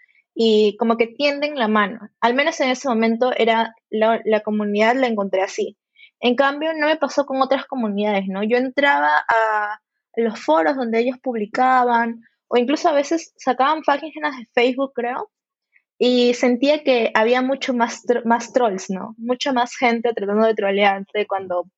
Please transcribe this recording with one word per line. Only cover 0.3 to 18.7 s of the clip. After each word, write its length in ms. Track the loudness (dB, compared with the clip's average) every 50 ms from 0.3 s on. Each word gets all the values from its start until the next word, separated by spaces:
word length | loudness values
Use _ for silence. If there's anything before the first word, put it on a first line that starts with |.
| -4
Y 420 | 0 2 4 6 6 4 4 2 0
como 180 | 0 0 2
que 120 | 0 0 -2
tienden 480 | -2 -2 -2 0 0 0 -4 -4 -2
la 120 | -2 0 0
mano. 320 | 2 2 0 0 -2 -10 -16 -20 _ -2
Al 140 | 0 0 2
menos 240 | 2 0 0 0 -2
en 100 | 0 0
ese 180 | -2 -2 -2 -2
momento 440 | 0 2 2 2 2 2 0 0 0
era 380 | 0 2 2 2 2 0 -2 -6 _ _ -6
la, 300 | -2 0 2 2 2 0 0
la 160 | 0 0 0
comunidad 560 | 0 -2 -4 -2 -2 -2 0 0 2 2 2
la 100 | 2 0 0
encontré 340 | 0 -2 -4 -2 0 -2 -2
así. 340 | -2 -4 -6 -6 -8 -8 _ _ _ _ _ -20 -20 _ -4
En 160 | -2 0 2
cambio, 360 | 2 2 2 0 -2 -4 -4 -2
no 120 | 0 0
me 100 | 0 0
pasó 300 | 0 -2 -4 0 -2 -2
con 160 | -2 0 0 0
otras 240 | 2 0 -2 -2
comunidades, 580 | -6 -6 -4 -4 -4 -2 -2 -2 0 0 -2 -2 -4
¿no? 140 | -4 -4 -2
Yo 120 | 0 0 0
entraba 500 | 0 -2 -2 0 2 2 2 2 2 2 2 2 0 0
a 520 | 0 0 2 0 0 -2 -4 -4 -8 -10 _ _ _ _ _ _ -6
los 240 | -4 -2 -2 -4 -4
foros 360 | -2 0 2 2 2 2 0
donde 240 | -2 -4 -2 -2 -2
ellos 160 | 0 -2 -4 -6 -6
publicaban, 1000 | -8 -6 -6 -6 -6 -2 0 2 2 4 2 2 2 2 0 0 -2 -6 -10 -14 _ _ _ _ -2
o 80 | 0 0
incluso 300 | 0 0 -2 0 0 0
a 40 | 0
veces 400 | 0 0 0 -2 -4 -4 -8 _
sacaban 460 | -8 -4 -4 0 2 2 0 0 0 0
páginas 540 | 0 0 0 -2 -10 -12 -6 -6 -6 -6 -8
de 80 | -10 -4 0
Facebook, 380 | 2 2 2 2 0 -4 -6 -4
creo, 360 | -6 -6 -6 -6 -6 -10 -12 _ _ _ _ _ _ _ _ _ _ _ _ _ 0
y 360 | 2 2 4 4 4 4 2
sentía 480 | 2 2 2 2 2 2 2 2 2 2
que 260 | 2 2 2 2 0 2
había 280 | 2 2 2 2 2 0
mucho 320 | -2 -2 -4 -4 -4 0
más 280 | 0 0 0 -2 -6 -2
tro-, 180 | -2 -2 0 2
más 280 | 2 0 0 0 0 0
trolls, 380 | 2 2 2